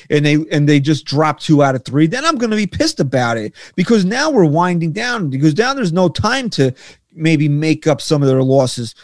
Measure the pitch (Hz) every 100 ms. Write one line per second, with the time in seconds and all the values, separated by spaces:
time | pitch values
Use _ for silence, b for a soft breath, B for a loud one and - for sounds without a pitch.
0 | B 147 147 151 160 156 147 147 143 147
1 | - 139 156 147 - 147 139 131 - 135
2 | 160 240 320 285 233 214 202 - 320 -
3 | 139 131 120 113 107 B B - 180 226
4 | 185 240 311 262 160 156 180 175 165 185
5 | 240 240 151 135 156 147 247 277 190 170
6 | 180 - 214 269 240 - 131 - B B
7 | _ - 160 156 147 147 156 156 151 143
8 | - 151 135 131 131 135 127 - 113 -